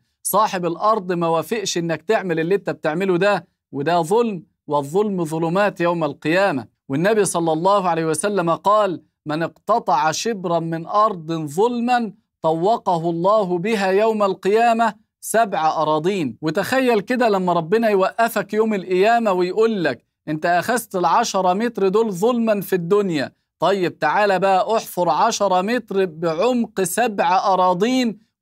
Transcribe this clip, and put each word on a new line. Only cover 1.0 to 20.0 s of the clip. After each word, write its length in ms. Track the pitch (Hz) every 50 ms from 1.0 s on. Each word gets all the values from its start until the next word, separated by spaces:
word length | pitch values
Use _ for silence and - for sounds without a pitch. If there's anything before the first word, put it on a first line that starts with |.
| 185 180
ما 160 | 180 175 170 165
وافقش 500 | 165 165 156 - 226 233 196 180 - 185
إنك 240 | 170 170 160 151
تعمل 380 | - - 220 208 185 185 165 160
اللي 160 | 160 170 196
أنت 140 | 196 196 -
بتعمله 480 | 151 - - 156 151 175 196 190 180 170
ده، 300 | 190 208 202 170 170 _ _ _ _ _
وده 300 | - 135 143 156 175 175
ظلم، 420 | 170 156 202 233 240 226 202 165 - _ _ _ _ -
والظلم 580 | 147 147 139 139 156 196 214 214 196 180 170
ظلمات 560 | 151 160 165 165 165 165 196 208 202 190 -
يوم 220 | 170 170 175 170 160
القيامة. 640 | 143 139 - - 151 165 185 196 196 160 127 107 - _ _ _ -
والنبي 360 | 135 147 170 202 226 214 196
صلى 280 | - - 175 170 165 156
الله 360 | 156 170 190 202 202 185 180
عليه 160 | 165 165 165
وسلم 440 | 160 156 151 - 208 208 190 175 170
قال: 520 | 160 - - 190 208 214 208 190 165 131 - _ _ _ -
"من 180 | 151 151 156 165
اقتطع 680 | 156 160 _ _ - 214 233 - - 175 151 151 160
شبرا 480 | 156 - - 226 233 190 175 180 170 165
من 260 | 165 165 165 165 165
أرض 460 | - 214 208 214 220 208 175 156 156
ظلما 800 | 165 165 156 147 139 175 214 247 247 240 233 247 247 240 233 202 - _ _ _ _ _
طوقه 680 | - 160 160 165 170 202 233 214 - 196 180 165 160 175
الله 480 | 170 165 170 190 214 220 208 175 180 175
بها 300 | 170 220 233 196 196 190
يوم 360 | 190 202 214 226 220 208 208
القيامة 680 | 190 185 - - 190 208 220 233 240 226 226 233 220 208 - _ _ _ _
سبع 600 | - - - 214 233 202 185 160 160 156 - 160
أراضين". 560 | 156 156 156 156 156 180 208 190 151 123 110 -
وتخيل 580 | 151 160 160 208 185 - 247 269 262 247 233 208
كده 300 | 180 - 254 226 240 226
لما 240 | 202 190 185 175 170
ربنا 360 | 170 160 156 202 226 233 220
يوقفك 640 | 208 190 185 185 - - 226 233 - 208 190 - -
يوم 200 | 214 226 220 214
القيامة 580 | 196 175 185 185 180 196 220 233 233 233 208
ويقول 520 | 185 180 180 180 180 202 220 226 220 196 165
لك: 220 | 143 123 -